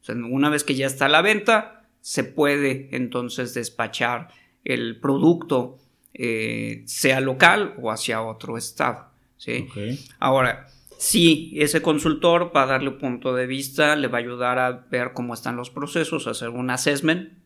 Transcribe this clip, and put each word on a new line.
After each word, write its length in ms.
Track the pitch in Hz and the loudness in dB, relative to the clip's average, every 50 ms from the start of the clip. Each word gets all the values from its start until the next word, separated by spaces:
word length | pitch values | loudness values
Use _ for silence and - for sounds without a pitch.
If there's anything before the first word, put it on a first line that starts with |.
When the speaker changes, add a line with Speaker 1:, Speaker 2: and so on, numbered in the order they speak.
Speaker 1:
O 20 | _ | _
sea, 100 | - 117 | -8 -8
una 340 | 120 117 117 127 135 143 151 | -6 -4 -4 0 0 2 2
vez 140 | 151 143 143 | 2 0 0
que 120 | - 143 | 0 0
ya 100 | 131 135 | 0 0
está 240 | 135 135 135 139 139 | -2 0 0 2 4
la 120 | 147 156 175 | 6 6 6
venta, 640 | 208 220 208 202 - 226 214 - - - - _ _ _ _ | 4 2 2 4 4 2 2 2 -2 -18 -20 _ _ _ _
se 220 | _ - - 147 131 | _ -6 -4 -4 -4
puede 640 | 135 - - 147 143 143 143 143 135 131 131 135 - | -2 0 2 2 2 2 2 2 0 -2 -2 -8 -8
entonces 640 | - 127 127 117 - 123 123 120 117 - 127 120 - | -6 -6 -4 -4 -4 -6 -6 -6 -6 -6 -6 -6 -6
despachar 760 | 127 117 - _ - 117 110 - - 123 120 123 117 - - - _ _ _ _ _ _ | -6 -8 -8 _ -4 -4 -4 -2 -2 -2 -2 -2 -4 -8 -14 -20 _ _ _ _ _ _
el 360 | - 127 120 120 117 113 - | -4 -4 -4 -4 -6 -8 -4
producto, 760 | - 139 139 139 147 160 170 165 - - 143 127 120 123 - - _ _ _ _ _ _ _ | 0 0 2 6 6 6 6 4 0 -2 -2 -2 -2 -4 -12 -20 _ _ _ _ _ _ _
eh, 720 | - 127 120 113 113 110 113 113 113 113 113 113 113 113 | -6 -4 -4 -2 -2 -2 -4 -4 -4 -6 -8 -8 -10 -12
sea 340 | - - - - 135 131 131 | -12 -8 0 2 2 2 2
local 520 | 131 135 135 131 - 170 190 208 202 - - - | 0 -2 2 6 6 6 6 6 0 -4 -6 -6
o 100 | 123 110 | -4 -4
hacia 300 | 107 113 - - 113 113 | -4 -2 -2 -2 -2 -2
otro 360 | 113 113 110 113 - - 117 | -2 -6 -8 -10 -10 -10 -8
estado, 500 | 117 - - - - 127 123 117 - - _ _ _ _ _ _ | -8 -8 -10 -4 -2 -2 -2 -2 -4 -12 _ _ _ _ _ _
¿sí? 300 | _ - - 117 123 - - | _ -8 -6 -6 -6 -6 -8
Speaker 2:
Ok. 80 | - 101 101 113 131 139 - - - _ | -8 -8 -6 -6 -6 -8 -10 -18 -8 _
Speaker 1:
Ahora, 480 | - 131 135 135 127 123 - - - - - _ _ - - - | 0 2 4 4 2 2 -2 -4 -12 -20 -20 _ _ -20 -12 -6
sí, 540 | - - - 190 170 165 160 - 170 165 - | -2 0 4 6 8 6 6 6 0 -8 0
ese 260 | 151 147 147 147 160 | 0 0 2 2 0
consultor 680 | 151 170 151 147 - 160 151 - - 170 170 175 175 170 - | 2 2 0 2 2 0 0 4 4 4 4 4 2 2 2
va 80 | 147 131 | 2 2
a 40 | |
darle 220 | 131 135 131 139 135 | 4 2 0 0 -4
un 80 | 135 - | -6 -6
punto 340 | - 131 123 120 - 131 127 | -6 -6 -6 -4 -4 -2 -2
de 140 | 127 127 | -2 -2
vista, 480 | 127 131 135 135 135 135 - 151 147 151 | -2 -4 -6 -6 -6 0 2 4 4 4
le 120 | 151 135 | 2 0
va 120 | 120 120 120 | 0 -2 -2
a 20 | |
ayudar 380 | 120 123 123 123 123 123 123 127 | -4 -4 -6 -4 -2 0 2 2
a 260 | 127 127 127 123 - _ | 2 0 -2 -4 -10 _
ver 200 | - 127 123 127 - | -2 -2 -2 -2 -4
cómo 200 | - 123 120 117 | -6 -8 -6 -8
están 220 | 117 - 127 120 | -8 -6 -6 -6
los 140 | 120 123 123 | -6 -8 -10
procesos, 560 | - 147 143 139 - 170 156 151 165 151 - | -10 -10 -10 -4 -2 -2 -2 0 -2 -4 -4
a 40 | 117 | -4
hacer 180 | 113 - 123 117 | -6 -6 -6 -8
un 200 | 117 123 123 127 | -6 -4 -2 -2
assessment 640 | 127 131 - 151 143 139 143 156 165 180 190 - - - _ | -2 0 0 0 0 2 2 2 0 0 -2 -10 -18 -20 _